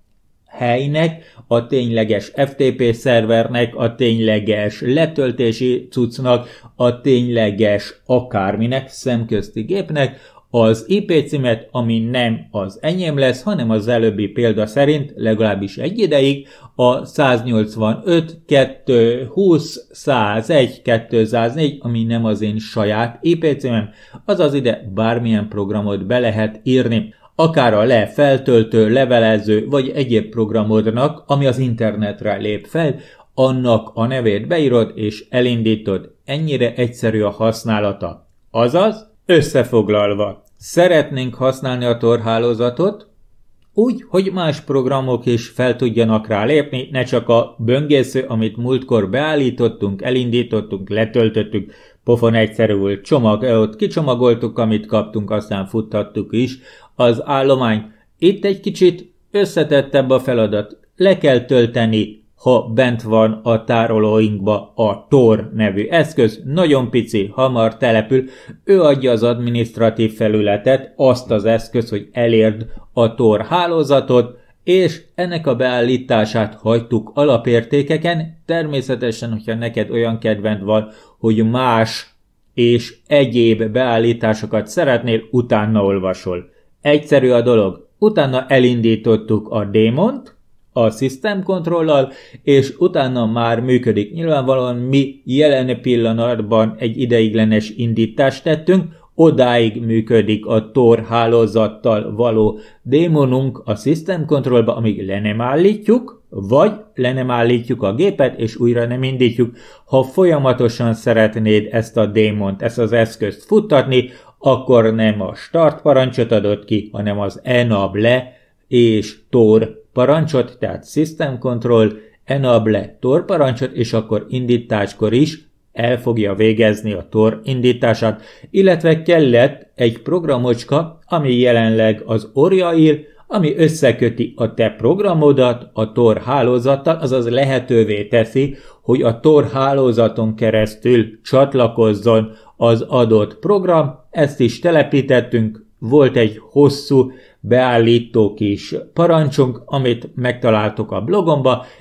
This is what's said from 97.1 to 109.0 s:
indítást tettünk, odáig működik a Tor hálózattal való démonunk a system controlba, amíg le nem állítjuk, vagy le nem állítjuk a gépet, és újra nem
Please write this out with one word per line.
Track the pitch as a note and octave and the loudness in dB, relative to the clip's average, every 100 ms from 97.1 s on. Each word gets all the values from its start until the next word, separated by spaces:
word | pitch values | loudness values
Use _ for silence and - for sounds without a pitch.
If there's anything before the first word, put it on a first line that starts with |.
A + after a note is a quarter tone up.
| A#2+ A2 A2 A2 A2 G#2+ | 2 2 2 2 2 -2
indítást | - A#2 A2+ A2+ - C3+ - | -6 -4 0 -2 0 -2 0
tettünk, | E3 D#3 F3+ F#3+ E3 - _ - | -2 -2 2 0 0 -10 _ 2
odáig | D#3+ B2 B2 A#2+ A2+ A2 A#2 | 4 4 2 2 0 -2 -2
működik | A2+ A2 A2+ G2+ G#2+ - | -2 2 2 2 -2 0
a | A2+ A2 | -2 0
Tor | C3 A#2 A2+ A2 | 2 4 4 2
hálózattal | A#2 A2+ A#2 G#2+ A2 G#2+ G#2+ B2 G#2+ A2 G#2+ | 0 2 2 2 2 0 -2 -2 -2 -2 -2
való | A#2+ A2 G#2+ - - _ | 0 2 0 -2 -16 _
démonunk | A#2+ C#3+ E3+ D#3 C3+ B2+ C3+ A2+ - | -2 0 2 2 2 0 -2 -6 -8
a | G#2 | -4
system | C#3 D#3+ D#3+ F3 D3 | -2 -2 -4 -6 -2
controlba, | C#3+ B2 B2 A2+ A#2 | -2 2 2 2 0
amíg | A2+ G#2 F#2+ | -2 -4 -6
le | G2 | -6
nem | G#2+ A2 | -4 -4
állítjuk, | B2 D3 F#3+ G#3+ - A#3+ - - - | -2 2 2 2 0 0 -2 -20 -16
vagy | - G2 C3+ G#3 - - - | -10 0 2 2 0 -12 -4
le | B2 | -4
nem | C3 B2+ | -2 -2
állítjuk | A#2+ A#2 B2 A#2+ A#2+ | 0 2 0 -2 -4
a | G2 | -2
gépet, | A2+ G3 F#3+ B2+ C3 | 0 0 2 0 0
és | A2+ - | -6 0
újra | A#2+ A#2+ A#2 | 0 0 -2
nem | B2 | -4